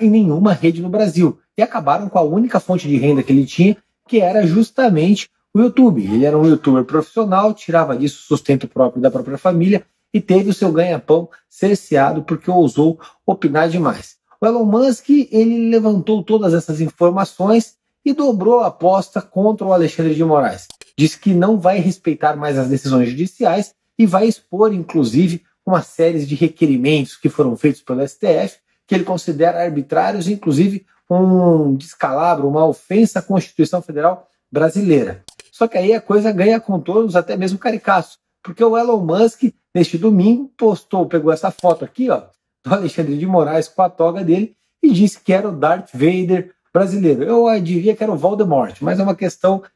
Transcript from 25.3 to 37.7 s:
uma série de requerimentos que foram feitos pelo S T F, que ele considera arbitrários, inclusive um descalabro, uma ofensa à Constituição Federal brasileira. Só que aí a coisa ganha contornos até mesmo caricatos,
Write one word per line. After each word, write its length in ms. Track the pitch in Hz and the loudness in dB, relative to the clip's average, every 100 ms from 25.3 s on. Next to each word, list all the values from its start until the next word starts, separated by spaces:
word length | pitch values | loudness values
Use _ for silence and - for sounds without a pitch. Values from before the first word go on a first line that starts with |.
| 170 - _ | -2 -12 _
uma 160 | 185 170 | -4 -2
série 440 | - - 165 165 | -2 -2 -2 0
de 100 | 143 | -4
requerimentos 840 | 147 160 - 151 127 139 151 127 - | -2 -2 0 0 2 0 0 -2 -4
que 120 | 147 | -4
foram 280 | - 131 113 | 0 -2 0
feitos 260 | 151 - | -2 -4
pelo 180 | - 127 | -6 -6
S 180 | 139 - | -6 -4
T 80 | 202 | -2
F, 300 | 139 196 - _ _ | 0 -4 -10 _ _
que 120 | _ - | _ -4
ele 80 | |
considera 580 | 180 180 - 147 165 170 | -2 -6 -6 0 0 0
arbitrários, 640 | 175 147 135 156 - 202 170 | -4 -4 -4 -2 -2 -4 -4
inclusive 600 | 202 165 139 196 196 - _ - | -4 -2 0 0 -2 -12 _ -4
um 680 | 180 185 185 175 160 143 135 | 0 2 2 2 2 0 -2
descalabro, 720 | - - 139 139 175 151 139 | -6 -8 -4 -2 0 0 0
uma 180 | 151 156 | 0 0
ofensa 540 | - - 202 220 185 | -2 -2 0 0 -2
à 20 | |
Constituição 580 | - 190 - - 151 180 | -2 -4 -2 -2 -2 -2
Federal 480 | 165 147 165 185 _ _ _ | -6 -2 -2 -2 _ _ _
brasileira. 720 | 147 160 196 190 139 104 - - - _ | -2 0 0 2 2 0 -8 -20 -20 _
Só 160 | - 226 | -4 -2
que 100 | 185 | 0
aí 140 | 190 | 0
a 80 | 226 | 0
coisa 320 | - 208 220 | 0 0 0
ganha 260 | 185 202 226 | 0 0 0
contornos 560 | - 180 - 214 220 | -2 -6 -2 -2 0
até 220 | 175 170 196 | -2 -2 -4
mesmo 220 | 185 190 | -4 -4
caricatos, 600 | 240 | -4